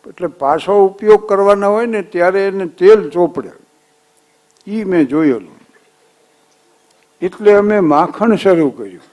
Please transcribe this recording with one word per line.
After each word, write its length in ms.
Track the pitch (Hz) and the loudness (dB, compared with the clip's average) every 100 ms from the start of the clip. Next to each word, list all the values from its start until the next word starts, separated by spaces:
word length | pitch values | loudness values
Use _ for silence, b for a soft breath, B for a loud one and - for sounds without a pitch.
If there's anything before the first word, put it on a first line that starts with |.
| - | -20
એટલે 200 | - 175 | -10 -10
પાછો 600 | - 139 156 - 202 190 | -6 -2 -2 0 2 0
ઉપયોગ 420 | 196 214 208 214 | 0 2 2 2
કરવાના 380 | 196 196 202 202 | 0 2 2 0
હોય 200 | 208 233 | -2 -2
ને, 160 | 214 | -6
ત્યારે 440 | 175 180 175 196 196 | -6 -2 0 0 -4
એને 200 | 190 180 | -4 -10
તેલ 440 | - 185 214 151 | 2 4 4 2
ચોપડે. 400 | 170 170 143 117 - _ _ _ _ _ _ _ _ _ _ - | -2 -2 -4 -12 -20 _ _ _ _ _ _ _ _ _ _ -10
ઈ 140 | 214 | -8
મેં 200 | 196 180 | -2 -2
જોયેલું. 520 | 135 147 156 117 90 - _ _ _ _ _ _ _ _ _ _ _ _ _ _ _ _ | 0 0 -2 -2 -8 -20 _ _ _ _ _ _ _ _ _ _ _ _ _ _ _ _
એટલે 300 | 185 - 208 | -10 -2 2
અમે 280 | 202 208 214 | 2 2 0
માખણ 560 | 165 143 180 - 226 202 | 2 2 0 -2 -2 0
શરૂ 340 | 190 170 147 | 2 2 0
કર્યું. 300 | 120 101 87 _ | -4 -16 -18 _